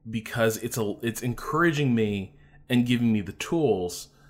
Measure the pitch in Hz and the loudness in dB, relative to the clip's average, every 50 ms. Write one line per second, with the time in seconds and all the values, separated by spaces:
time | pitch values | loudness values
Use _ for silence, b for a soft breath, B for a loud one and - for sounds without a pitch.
0 | - 110 113 113 110 - - 120 113 113 110 - 123 117 - 120 107 101 101 - | -12 -8 -8 -8 -8 -4 -2 2 2 2 2 0 -4 -6 -4 -4 -4 -4 -4 -4
1 | - 113 110 - - 123 120 - - - 151 156 170 170 147 147 147 127 120 113 | -4 -6 -4 -4 -4 -4 -4 -4 -4 -2 0 2 2 2 2 2 2 2 4 2
2 | 110 208 208 196 185 - - b b b b b b b 123 123 123 120 123 117 | 2 2 0 -2 -4 -8 -12 b b b b b b b 2 2 4 2 2 2
3 | 120 117 110 104 92 92 - - - - 170 165 151 120 101 92 90 87 - - | 4 4 2 2 0 -4 -8 -10 -6 -2 0 2 2 2 2 2 -2 -4 -6 -8
4 | - - b b b | -14 -16 b b b